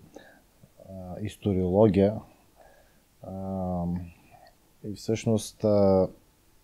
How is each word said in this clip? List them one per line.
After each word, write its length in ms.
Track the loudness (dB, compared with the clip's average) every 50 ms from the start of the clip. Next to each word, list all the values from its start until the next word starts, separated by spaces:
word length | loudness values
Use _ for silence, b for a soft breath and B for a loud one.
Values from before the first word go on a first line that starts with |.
| -12 b b b b b b b b _ _ _ -20 _ _ -20 -20 -20
а, 320 | -18 -16 -16 -14 -12 -10
историология. 920 | -10 -10 -10 -6 -4 -2 0 0 0 2 4 4 4 6 6 4 4 2 2 -2 b b b b b b b b b b b b b b b b b b _ _ -16
А, 600 | -14 -12 -10 -8 -8 -6 -6 -4 -4 -4 -4 -4 -4 -6 -6 -8 -12 b b b b b b b b b _ _ _ _ _ -14
и 100 | -14 -14
всъщност, 680 | -8 -4 -4 -4 -2 0 0 0 0 -2 -6 -8 _ 0
а, 440 | 2 4 4 6 6 6 4 2 0 -2 -10 _ _ _ _ _ _ _ _